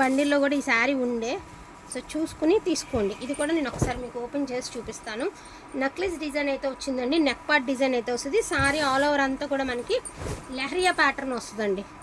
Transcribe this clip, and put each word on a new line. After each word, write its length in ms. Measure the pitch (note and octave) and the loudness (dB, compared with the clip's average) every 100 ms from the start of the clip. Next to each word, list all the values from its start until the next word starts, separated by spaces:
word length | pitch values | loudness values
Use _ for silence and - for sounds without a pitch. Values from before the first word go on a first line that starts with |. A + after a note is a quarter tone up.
బండిల్లో 360 | C4 C4+ C#4+ C#4+ | 4 4 4 4
కూడా 180 | C#4 C#4+ | 4 2
ఈ 40 | C4+ | 2
శారీ 240 | A#3 B3 C#4 B3 | 4 4 4 2
ఉండే. 320 | A#3 A3+ F4 - - - - - | 0 -2 -4 -6 -16 -18 -18 -12
So, 60 | B3+ - | -10 -6
చూసుకుని 440 | D4+ D#4+ - D#4 G#4 - | -2 -4 0 4 4 4
తీసుకోండి. 480 | D#4+ - B3 G3 G#3 | 0 0 0 0 -2
ఇది 100 | B3 | -4
కూడా 180 | C#4+ D4 E4 | -2 0 0
నేను 120 | C4 | 0
ఒకసారి 260 | - - B3 | 0 -2 -2
మీకు 200 | A#3+ A#3+ | -6 -8
ఓపెన్ 220 | A#3+ C#4+ C4+ | -6 -4 -2
చేసి 280 | B3 B3+ A#3+ | -4 -6 -8
చూపిస్తాను. 520 | G#3 A3 - G#3+ D#4+ - - - - C#4+ | -10 -10 -8 -6 -6 -6 -14 -18 -10 -2
నెక్లెస్ 360 | C4+ D#4 F#4+ D#4+ | -2 0 -4 -2
డిజైన్ 240 | D4+ C#4+ C#4+ | -4 -2 -2
అయితే 120 | C4+ C#4 | -2 -2
వచ్చిందండి, 460 | C4 - B3+ B3 E4 C#4+ | -4 -4 -2 2 4 4
నెక్ 160 | A#3 - | 2 2
పార్ట్ 180 | D4+ B3+ | 2 2
డిజైన్ 240 | B3+ C4+ B3 | 2 2 2
అయితే 140 | A#3 A#3+ | 0 -4
వస్తుంది. 260 | C#4 F#4+ - | 0 0 2
శారీ 280 | D4+ C#4 D4 C#4+ | 2 2 4 2
all 140 | C4 D4 | 4 4
over 120 | C#4+ C4+ | 4 2
అంతా 200 | C4+ D4 | 0 -2
కూడా 120 | C#4 C4 | -2 -2
మనకి 260 | A#3+ A#3 A#4 - - - - - C4 | -4 -2 -2 -2 -6 -6 -6 -8 -6
లెహరియా 340 | C4+ E4 F4+ F4 | -4 2 2 4
ప్యాటర్న్ 320 | D4 C4+ C4+ A#3+ | 2 2 -4 -4
వస్తుందండి. 460 | - G#3 G#3 F#3+ G3+ - | -6 -2 0 0 -4 -14